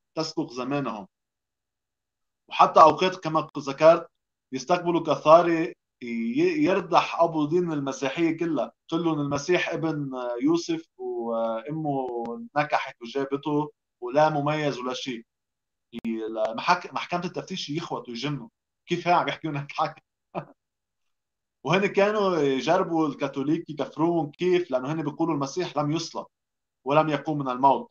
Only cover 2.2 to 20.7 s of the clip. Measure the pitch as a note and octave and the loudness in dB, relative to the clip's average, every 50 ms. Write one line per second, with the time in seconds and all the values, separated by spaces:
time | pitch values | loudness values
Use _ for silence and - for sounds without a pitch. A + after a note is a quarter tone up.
2.2 | _ _ _ _ _ - - - F3 F#3 - G3 D#3+ D#3 C#3 - F#3 F3+ F#3 - | _ _ _ _ _ -2 2 4 4 6 8 10 10 10 8 6 0 -2 -2 -4
3.2 | - D#3+ D#3 D#3+ C#3+ - - C#3 - C3+ C3+ C#3+ D#3 D#3+ E3+ E3 E3 - _ _ | -6 -2 -2 -2 -2 -4 -8 -8 -8 -6 0 6 8 8 8 6 2 -8 _ _
4.2 | _ _ _ _ _ _ C3 C3 C3 - F3+ F3 E3 F3 E3+ E3 D#3+ D#3+ C3+ - | _ _ _ _ _ _ -10 -8 -2 0 0 0 2 0 0 0 0 0 -2 2
5.2 | - D3+ D#3+ F3 F3 E3+ E3+ D#3+ E3 - - - _ _ _ _ B2+ A#2 A#2 A#2 | 8 8 8 8 8 6 2 0 -2 -4 -6 -12 _ _ _ _ -10 -6 -4 -4
6.2 | A2+ A2+ A#2+ C#3+ E3+ F#3 D#3+ D3+ D3 F3 F#3+ G3 F3 E3 E3+ D#3 - - - - | -4 -2 0 2 2 2 2 2 2 2 2 2 0 2 2 2 2 2 2 2
7.2 | E3+ E3 D#3+ D#3 D3 D3 E3+ F3+ F3+ E3 D#3 D3 C#3 C3+ C3+ - C#3 C3+ - E3 | 2 2 2 0 0 0 0 0 0 -2 -2 -4 -4 -4 -4 -4 -4 -4 0 0
8.2 | E3+ E3 D#3 D#3+ F3 E3+ D3+ B2+ A2+ - - _ _ - E3 E3 E3+ E3 D#3 D3 | 0 0 0 -2 -2 -2 -2 -2 -4 -4 -8 _ _ -6 -4 -2 0 0 0 0
9.2 | C#3+ C#3+ D3 C#3+ - - F3+ F3 - - E3+ D#3+ D#3+ D#3+ D#3 D3 C#3+ C3+ C3 B2+ | -2 -2 -4 -4 0 0 0 0 0 -2 -4 -2 -2 -2 -2 -4 -4 -6 -6 -6
10.2 | B2 A#2+ A#2+ A#2+ C3 D3+ E3+ E3+ E3+ E3+ E3 - - _ _ - B2 B2 A#2+ A#2 | -6 -6 -4 0 0 2 2 0 0 -4 -6 -6 -6 _ _ -12 -10 -8 -6 -6
11.2 | A#2 A#2 A#2 A2+ A2+ A2+ A2+ A2+ A2 D3 D#3 D#3+ D#3 D3 C#3 C3+ B2+ B2 A#2+ A#2 | -4 -4 -2 -2 -2 -2 -4 -6 -6 -8 -8 -4 -4 -2 -2 -2 -4 -4 -6 -6
12.2 | A#2 A#2+ A#2 A#2 A#2 A#2+ - D3 D3 - D3 C3 - C3 - _ A#2+ A#2 A#2+ C#3 | -6 -8 -8 -10 -12 -6 -4 -4 -2 -2 -2 -4 -4 -8 -12 _ -14 -8 -6 -4
13.2 | C3+ C3+ C#3 C#3+ - D#3 D3 D3 D3+ D3 - _ _ _ _ _ A#2+ A#2+ B2 D3 | -4 -2 -4 -4 -2 -2 -2 -2 -2 -4 -8 _ _ _ _ _ -8 -2 2 2
14.2 | D#3 D#3 D#3 C#3+ C#3+ D3 D3+ D#3 D3+ C#3+ A#2+ B2 B2 B2+ C3 - - C3+ A#2+ A2+ | 4 4 2 0 -2 -2 -2 -2 -2 -2 -4 -4 -6 -6 -6 -6 -8 -8 -8 -10
15.2 | - _ _ _ _ _ _ _ _ _ _ _ _ _ A#2+ A#2 - A#2 A2+ A2 | -12 _ _ _ _ _ _ _ _ _ _ _ _ _ -16 -10 -6 -6 -6 -4
16.2 | A2 A2 A2+ A2 A2 A2 A#2 B2 - E3+ - - - - - - - - F3 F3 | -6 -6 -4 -4 -4 -4 -4 -2 0 0 0 0 -2 -6 -10 -10 -6 -6 -6 -6
17.2 | F3 F3 - C#3+ - - F#3+ F#3 - - C#3+ E3 - - C#3+ A#2 - B2 A#2 A#2 | -6 -6 -8 -8 -8 -8 -10 -10 -8 -6 -6 -6 -6 -6 -8 -8 -8 -8 -8 -6
18.2 | B2+ D3 D3 C#3 A2+ - _ _ _ _ _ _ _ - F3 D#3 - F3 F3 D#3+ | -4 -4 -4 -6 -8 -14 _ _ _ _ _ _ _ -4 -4 -2 2 2 2 2
19.2 | C3 C#3 - - - D#3+ D3 C#3+ C#3+ - - - D#3+ D3 - - _ _ _ _ | 2 0 -4 -6 -6 -6 -6 -6 -8 -6 -4 -4 -4 -4 -4 -10 _ _ _ _
20.2 | _ _ - E3+ - - _ _ _ _ | _ _ -10 -10 -10 -10 _ _ _ _